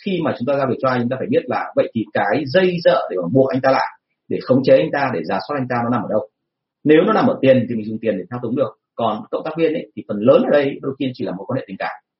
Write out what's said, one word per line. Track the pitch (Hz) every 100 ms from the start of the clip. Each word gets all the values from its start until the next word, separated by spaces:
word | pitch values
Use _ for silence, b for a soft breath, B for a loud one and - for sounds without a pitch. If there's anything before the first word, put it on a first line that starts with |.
khi | 202 180
mà | 147 -
chúng | 123
ta | 139
giao | 131
việc | 110
cho | 131
ai, | 123
chúng | 120
ta | 131
phải | 98
biết | 151
là | - 110 - -
vậy | -
thì | 113 104
cái | 120 101 123 139
dây | 170 185 175
dợ | 175 - -
để | -
mà | -
buộc | 131 127
anh | 131
ta | 135
lại, | 131 - - _ _ -
để | -
khống | - 135
chế | - 135
anh | -
ta, | 143 135
để | 104
rà | 80 95 -
soát | 143
anh | 127
ta | 123
nó | 120
nằm | 120
ở | 98
đâu. | 107 - _ _ _ _ _
Nếu | 143 156 202
nó |
nằm | 202 131
ở | -
tiền | 135 127 113
thì |
mình | 113
dùng | 107 110
tiền | 110 95
để | -
thao | 123
túng | 123 127
được. | 117 - _
Còn | - 113 107 113
cộng | -
tác | 160 160
viên | 160
ấy, | - - -
thì | -
phần | 104
lớn | 117 156
ở | -
đây | 147 139 -
đôi | 135 131
khi | 131
chỉ | 123
là | 95
mối | 90 -
quan | -
hệ | -
tình | 95
cảm. | - - _